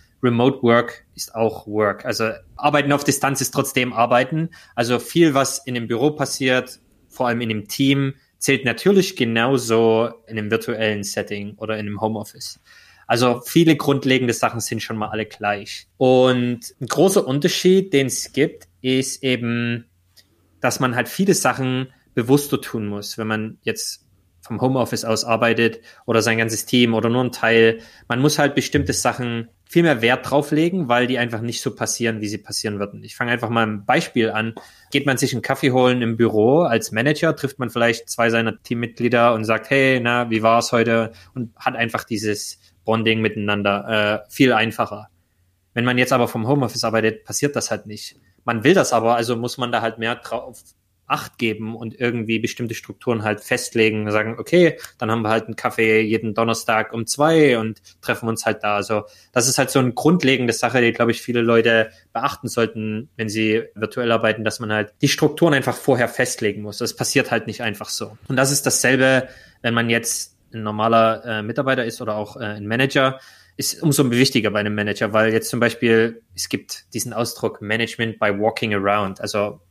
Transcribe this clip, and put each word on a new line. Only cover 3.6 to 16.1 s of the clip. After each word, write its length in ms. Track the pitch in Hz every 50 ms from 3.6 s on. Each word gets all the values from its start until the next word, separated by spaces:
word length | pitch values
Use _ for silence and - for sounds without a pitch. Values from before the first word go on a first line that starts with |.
| 135 - - 135 127 123 117
Arbeiten. 560 | 113 117 120 127 123 131 127 - 156 165 165 - - - - _
Also 240 | - 120 120 123 120
viel, 380 | - - - 165 170 160 135
was 240 | 135 135 127 - - - -
in 80 | 123
dem 120 | 120 117 107
Büro 220 | 117 113 127 151
passiert, 720 | 151 151 143 123 - - 135 127 127 127 123 127 - - _ _ _ _ _ _
vor 180 | - - 131 123
allem 140 | 117 117
in 80 | 123 113
dem 180 | 110 107 101 -
Team, 480 | - - 139 135 139 139 139 135 135 - _ _ _ _
zählt 260 | - - 139 135 -
natürlich 500 | 127 113 - - 185 202 196 175 - -
genauso 960 | - 127 117 113 113 113 127 139 127 117 113 113 113 117 113 110 113 117 117 - - _
in 140 | - 113 110
einem 100 | 107 104
virtuellen 540 | 113 113 - - 117 107 110 107 107 104 101
Setting 500 | 101 - - 98 - 104 101 101 104 104 -
oder 180 | 110 107 110 107
in 80 | 104
einem 160 | 104 104 101
Homeoffice. 580 | 107 110 113 104 110 - - - - - - - _ _ - - - _ _ _ _
Also 360 | - 120 117 127 123 123 123 -
viele 300 | - - 165 170 160 160
grundlegende 580 | 139 - 143 139 139 127 135 131 127 127 120 113
Sachen 280 | - - 113 - 113
sind 200 | 110 - 120 113
schon 160 | - - 117 110
mal 120 | 107 107
alle 180 | 110 107 110 107
gleich. 600 | - - 104 104 104 101 104 - - - - _ _ -
Und 640 | 131 127